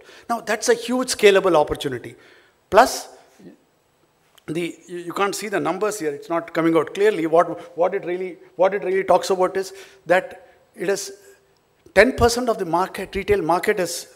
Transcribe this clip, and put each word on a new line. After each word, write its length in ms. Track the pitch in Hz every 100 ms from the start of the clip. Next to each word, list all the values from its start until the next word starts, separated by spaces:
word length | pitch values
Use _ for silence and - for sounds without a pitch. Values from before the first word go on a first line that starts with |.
| - - -
Now, 100 | 233
that's 280 | 170 226 247
a 60 |
huge 400 | 233 233 254 254
scalable 420 | - 208 190 185 160
opportunity. 580 | 147 147 143 123 120 - _ _ _ _ _
Plus, 380 | 196 262 - - - _ _ - - _ _ _ _ _ _ _ _ -
the, 320 | 160 165 - -
you, 120 | 175
you 140 | 170
can't 220 | 165 202
see 140 | - 208
the 120 | 190
numbers 380 | 147 185 208 -
here. 160 | 156
It's 160 | 143 -
not 240 | 165 165
coming 220 | 165 165 165
out 180 | -
clearly. 320 | 190 214 180 160
What, 500 | 165 170 214 - 151
what 180 | 180
it 100 | 196
really, 340 | 160 180 185 - -
what 180 | - 185
it 120 | 196
really 200 | 180 190
talks 260 | 190 180 180
about 260 | 185 180 190
is 180 | 190 - - _ -
that 400 | 180 180 - - _ _ 220
it 120 | 185
is 240 | 196 - - - _ _ _ _ _ _
ten 200 | 185 233
percent 360 | - 233 240 247
of 100 | 190
the 80 | 175
market, 480 | 170 190 - 185 190
retail 260 | 190 202
market 380 | 156 175 214 202
is 340 | 165 - -